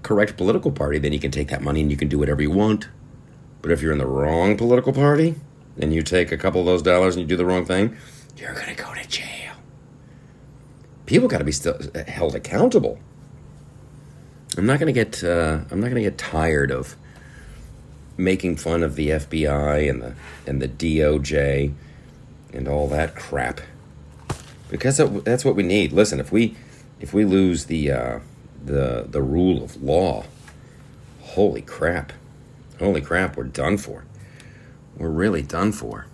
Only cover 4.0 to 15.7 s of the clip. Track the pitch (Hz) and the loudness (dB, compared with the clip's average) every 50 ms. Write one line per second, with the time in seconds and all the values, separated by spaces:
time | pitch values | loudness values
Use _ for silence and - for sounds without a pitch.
4 | 65 64 65 67 71 76 80 82 90 101 107 101 113 120 123 123 123 135 - 135 | 0 -2 0 0 0 2 2 2 4 2 2 2 4 4 4 4 4 2 2 4
5 | 143 143 147 147 160 165 160 - - - - - - - - - 76 78 80 80 | 4 4 6 4 2 2 0 -4 -12 -18 -20 -20 -20 -20 -6 -2 0 0 0 0
6 | 78 76 87 92 87 - 82 73 78 95 87 92 87 87 90 87 76 90 90 90 | 0 2 2 2 2 2 -2 -2 -2 0 0 2 4 4 2 4 4 4 6 6
7 | 92 92 87 87 87 76 92 87 90 90 92 90 87 87 90 95 104 120 - - | 6 4 2 0 0 0 0 2 2 2 2 0 0 0 0 2 2 0 -2 -8
8 | - - - - - - - - - - - - - - - - - - - - | -18 -20 -20 -20 -20 -20 -20 -14 -12 -12 -10 -10 -10 -10 -10 -12 -12 -12 -12 -14
9 | - - - - - - - - - - - - - - - - - - - - | -8 -8 -8 -8 -8 -10 -12 -14 -14 -14 -16 -18 -20 -20 -20 -20 -20 -20 -20 -20
10 | - - - - - - - - - - - - - - - - - - - - | -20 -20 -20 -20 -20 -20 -20 -20 -20 -20 -20 -20 -20 -20 -20 -20 -20 -20 -20 -20
11 | - - - - 254 226 - - 71 76 73 - - 85 - - 73 71 - - | -4 2 4 4 4 4 2 0 0 -2 -2 -2 -2 -2 -2 -2 -8 -10 -8 -10
12 | - - - - 85 76 71 - - - - - 220 254 - 196 - - - - | -10 -8 -4 -2 -2 -2 -2 -4 -8 -4 2 4 4 6 6 4 2 2 -4 -6
13 | - - - - - - - - - - - - - - - - - - - - | -16 -20 -20 -20 -20 -20 -20 -20 -20 -20 -20 -20 -20 -20 -20 -20 -20 -20 -20 -20
14 | - - - - - - - - - - - - 95 117 139 143 160 156 117 120 | -20 -20 -20 -20 -20 -20 -20 -20 -14 -10 -4 -2 0 2 2 2 2 2 2 2
15 | 110 - - - 85 85 87 85 82 78 78 78 78 - | 0 0 -4 -4 -2 0 2 2 2 2 0 -2 -4 -4